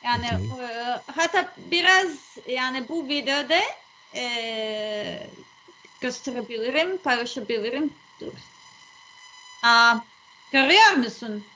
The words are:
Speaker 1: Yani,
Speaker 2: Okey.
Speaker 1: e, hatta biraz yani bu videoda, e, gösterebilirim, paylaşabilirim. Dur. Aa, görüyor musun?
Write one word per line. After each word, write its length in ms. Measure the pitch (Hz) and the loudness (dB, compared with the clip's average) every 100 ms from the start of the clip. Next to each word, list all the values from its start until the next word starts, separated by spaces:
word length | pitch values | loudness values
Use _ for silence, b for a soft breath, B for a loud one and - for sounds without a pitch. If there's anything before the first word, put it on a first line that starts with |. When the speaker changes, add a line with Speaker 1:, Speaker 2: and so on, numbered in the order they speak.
Speaker 1:
Yani, 240 | 240 240 240 - - | -2 -2 -2 -4 -4
Speaker 2:
Okey. 120 | 254 247 | -8 -10
Speaker 1:
e, 380 | 233 240 240 - 294 | -8 -6 -6 -6 -2
hatta 400 | 330 370 359 - | 0 2 -2 -8
biraz 800 | - 339 349 381 381 285 - - - | -4 0 4 4 4 -4 -16 -20 -6
yani 420 | 254 254 262 240 | -4 -2 -4 -6
bu 180 | 330 269 | -6 -4
videoda, 500 | 294 247 285 269 330 453 - - _ _ - | -4 -2 -2 2 0 0 -6 -18 _ _ -8
e, 1160 | 247 240 226 220 220 214 214 208 196 - - - - _ _ - - _ | -6 -6 -6 -6 -6 -6 -6 -6 -8 -10 -14 -18 -20 _ _ -20 -20 _
gösterebilirim, 960 | 247 - - 247 220 233 226 269 349 381 | -8 -6 -8 -8 -8 -6 -4 -2 -2 -2
paylaşabilirim. 960 | 285 240 240 - 214 233 208 262 302 - _ _ | -2 -2 -2 -8 -4 -4 -2 -4 -4 -6 _ _
Dur. 140 | - 123 - _ - - - - - - - - - - | -16 -16 -20 _ -20 -20 -20 -20 -20 -20 -20 -20 -20 -2
Aa, 340 | 233 233 233 226 - _ _ _ _ | 4 6 6 4 -2 _ _ _ _
görüyor 400 | 269 269 370 440 | 2 6 8 8
musun? 560 | 339 240 - 233 208 202 | 6 -2 -4 -8 -8 -10